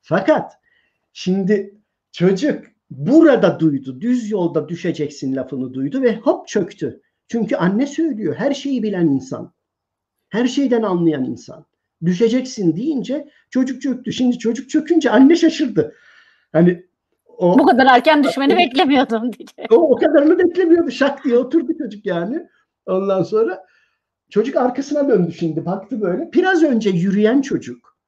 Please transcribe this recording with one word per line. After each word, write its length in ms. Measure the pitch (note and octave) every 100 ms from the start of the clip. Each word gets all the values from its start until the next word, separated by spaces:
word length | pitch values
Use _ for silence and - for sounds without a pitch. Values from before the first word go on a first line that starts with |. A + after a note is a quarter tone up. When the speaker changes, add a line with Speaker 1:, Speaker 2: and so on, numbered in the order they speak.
Speaker 1:
Fakat 500 | _ F3 B3 C#4 - _ _ _ _ _ _
şimdi 640 | - F3+ G3 F#3+ G#3 - _ _ _ _
çocuk 520 | - F3 F#3 D4+ - - _ _
burada 720 | B2+ D3+ D#4 D#4+ A#3 F3+ -
duydu, 400 | D#3+ C3+ C3 B2+
düz 300 | A3 B3+ G#3
yolda 380 | G#3 E3+ D3+ C#3+
"düşeceksin" 680 | F3 F3+ D3+ D3 - C3+ C3+
lafını 380 | B2+ C3+ C3
duydu 280 | C3 C#3 C4
ve 140 | B3 G3+
hop 320 | C#4 F#4+ -
çöktü. 520 | G#3+ E3+ - C#3 - _ _ _
Çünkü 280 | A#3 G#3+ -
anne 300 | E3+ G3+ C#4+
söylüyor, 480 | C#4+ E4 A3 F3+
her 200 | - C4
şeyi 280 | C#4 C4+ B3+
bilen 240 | G#3+ F#3 E3
insan, 460 | C3+ - A#2 - _ _ _ _ _ _ _ _
her 180 | G#3 B3
şeyden 360 | C#4+ C4+ A#3
anlayan 420 | G#3+ F3+ E3 C#3+
insan. 420 | B2+ A#2+ - - _ _ _ _
"Düşeceksin." 720 | E3 F3+ A3+ B3+ B3+ - F3 D#3
deyince 520 | C#4+ C#4 F#3 C#4+ D4 _ _
çocuk 320 | B3+ C4 B3+
çöktü. 300 | C#4 B3 A3
Şimdi 260 | F3 B3 A#3+
çocuk 320 | A3 A#3 -
çökünce 400 | D4+ - E4+ C#4+
anne 260 | G#3+ C#4 E4
şaşırdı. 580 | E4 - C#4 G3+ - _ _ _ _ _ _
Hani 340 | D#3+ F3 F3 _ _ _ _ _
o 320 | - F3 A3
Speaker 2:
"Bu 80 | D#4
kadar 200 | B3 C4
erken 380 | B3 C#4 D4+
düşmeni 300 | C4+ - C#4
Speaker 1:
o 40 | F4+
Speaker 2:
beklemiyordum." 640 | F4 B3+ D#4 C#4 C4 A3 A#3
diyecek. 400 | G#3 - - -
Speaker 1:
O, 40 | E4
o 200 | D#4 B3
kadarını 420 | D#4+ D4 D4+ F#4
beklemiyordu. 520 | F4 F4 E4+ E4+ C#4+
Şak 340 | - C4+ -
diye 140 | C#4 A#3
oturdu 340 | B3+ E4 B3+ -
çocuk 280 | B3 G#3 G3
yani. 400 | F3 F#3 D4+ - _ _ _ -
Ondan 360 | F#3 G3 F#3+
sonra 420 | F3 A3 A#3 F#4 - _ _ _ _ _ _
çocuk 260 | G3 A#3 D4
arkasına 520 | B3 - C4+ D4 C#4
döndü 240 | G#3 E3
şimdi. 340 | - E3 D3+ E3+
Baktı 340 | G3 - B3
böyle. 300 | F#3+ F#3+ E4
Biraz 300 | - F#4 F4+
önce 280 | D#4 A3+ G3+
yürüyen 500 | F3+ F#3+ G3 G#3+ C#4
çocuk 580 | C4+ E3+ B2+ A#2+ _ _